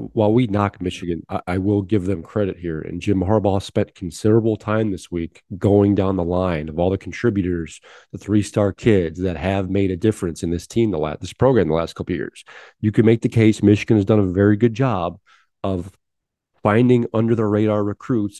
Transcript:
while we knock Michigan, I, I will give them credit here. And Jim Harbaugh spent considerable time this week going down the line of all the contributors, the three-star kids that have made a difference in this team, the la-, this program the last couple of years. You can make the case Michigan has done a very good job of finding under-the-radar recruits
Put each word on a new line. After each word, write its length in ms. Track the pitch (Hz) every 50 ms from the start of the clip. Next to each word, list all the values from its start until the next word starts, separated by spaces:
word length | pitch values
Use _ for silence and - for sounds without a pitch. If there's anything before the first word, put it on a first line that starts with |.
| 113 110 -
while 180 | 117 107 104
we 160 | 110 123 127 104
knock 340 | 98 104 101 101 - -
Michigan, 420 | 87 90 - - 92 87 85 80 - -
I, 140 | 98 - -
I 120 | - 104 101
will 240 | 92 104 104 104
give 240 | 98 90 110 104 90
them 180 | 95 98 82 80
credit 340 | - - 110 104 95 85 -
here. 220 | 87 85 80 78
And 220 | 80 85 85 87
Jim 180 | - 104 98 95
Harbaugh 420 | 90 95 110 107 95 101 95 98
spent 320 | - - - 110 101 - _
considerable 640 | - 98 85 - - - 107 110 117 107 113 107
time 360 | - - 107 107 110 110 107
this 200 | 92 85 - -
week 320 | 87 85 85 82 - - _ _ 104 90
going 360 | - 101 101 101 101 101 101
down 220 | 95 95 98 98
the 80 | 92 87
line 460 | 85 90 90 92 90 85 78 78 78
of 100 | 76 80
all 100 | 87 95
the 80 | 98 98
contributors, 840 | - 92 90 - - 117 104 101 90 90 87 85 82 78 - - _ - - - _ _ -
the 40 | 98
three-star 540 | - 101 104 107 98 - - 110 101 98
kids 480 | 92 - - 120 107 95 85 80 82 87
that 160 | 92 92 85
have 340 | 73 78 92 95 98 95 92
made 220 | 95 98 98 92
a 60 | 92 85
difference 440 | - 110 107 - 101 85 78 -
in 100 | - 85
this 160 | 87 85 - -
team, 240 | - 113 117 110
the 60 | 90 76
la-, 200 | 76 76 76 -
this 140 | - - -
program 340 | - 123 131 131 110 87 76
the 60 | 78
last 220 | 82 82 80 -
couple 180 | - 92 - 92
of 40 | 71
years. 280 | 52 50 - - - - - - - - _ _
You 140 | - 107 107
can 120 | - 110
make 180 | 110 117 117 -
the 40 | 117
case 340 | - 117 110 110 107 -
Michigan 360 | - 104 107 101 - - 113 104
has 80 | 95
done 140 | 95 110 107
a 40 | 101
very 320 | 92 87 95 101 104 107
good 180 | 101 120 117 110
job 460 | 110 135 131 110 92 85 90 85 - _ _ _ _ _ _ _ _ -
of 260 | 98 95 90 87 95 - _ _ _ _ _ _ _ _ _ _ _ _ _ -
finding 420 | 107 104 113 123 123 127 120 117 - -
under-the-radar 720 | 110 113 113 113 110 110 104 104 104 107 107 104 104 101
recruits 560 | 104 101 - - - 131 113 101 101 - -